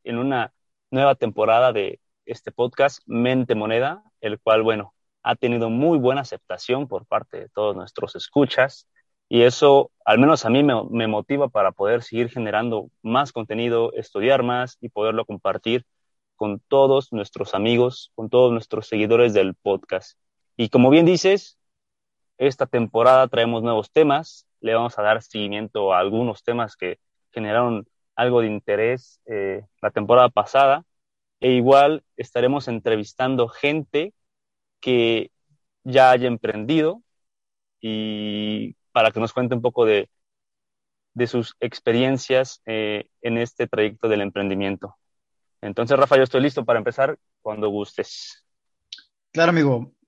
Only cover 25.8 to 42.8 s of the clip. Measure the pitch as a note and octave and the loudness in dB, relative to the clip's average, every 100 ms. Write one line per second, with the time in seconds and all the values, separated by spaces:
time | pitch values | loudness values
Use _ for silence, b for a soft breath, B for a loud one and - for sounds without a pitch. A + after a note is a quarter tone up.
25.8 | G2 F2+ G2 A2 A#2+ G#2 - A#2+ A2 - | 0 0 0 -2 -4 -6 -6 -6 -6 -8
26.8 | F2+ - _ _ _ A#2 G#2+ A2+ B2 A2 | -10 -10 _ _ _ -10 -2 0 0 -2
27.8 | G2 _ _ - B2 A#2+ A2+ G#2+ - G2+ | -8 _ _ -4 0 2 0 -4 -4 -2
28.8 | A2+ B2+ _ _ - G#2+ G2 F#2+ - - | 0 -4 _ _ -10 -6 -6 -6 -12 -8
29.8 | G#2+ A2+ G#2 B2 A#2+ - G#2 C3+ C#3 D3 | -6 -4 4 6 6 2 0 2 2 2
30.8 | _ _ _ _ _ - B2+ B2 B2 C#3 | _ _ _ _ _ -4 0 2 6 6
31.8 | C#3+ D#3 _ - A#2+ A#2+ B2 C#3+ B2+ A2+ | 6 0 _ -14 -8 -2 0 -2 -6 -6
32.8 | A#2 A2 G#2 - B2+ C3 A#2 - C#3+ D#3 | -2 -2 -4 -6 -2 0 -2 -2 -4 -2
33.8 | C#3+ D3 F#3+ _ _ _ _ _ _ _ | -4 -6 -6 _ _ _ _ _ _ _
34.8 | B2+ B2 A#2 A2+ - _ _ _ _ _ | -2 0 2 -2 -6 _ _ _ _ _
35.8 | C3 C3 C3 B2+ B2 A2+ G#2+ G#2 A2 D#3+ | 0 4 6 4 0 -4 -6 -6 -2 0
36.8 | D#3 A3+ _ _ _ _ _ _ _ _ | 0 -4 _ _ _ _ _ _ _ _
37.8 | A2 G#2+ G#2+ G#2+ G#2+ G#2 G#2+ G#2+ G#2+ - | -8 -6 -6 -8 -8 -6 -6 -6 -10 -14
38.8 | _ B2+ A2 G#2+ A2+ C3 B2 B2 A#2+ A#2+ | _ 2 2 0 -4 -2 -4 -2 -2 0
39.8 | A2 G#2 - _ _ _ _ _ _ _ | 2 2 -2 _ _ _ _ _ _ _
40.8 | _ _ _ A#2 A#2+ B2 A2+ - A#2 - | _ _ _ -6 -4 -2 -6 -8 -10 -6
41.8 | - A#2 C3 C3+ - C3 C3 - - A2 | -2 0 0 -2 0 0 -2 -8 -8 -6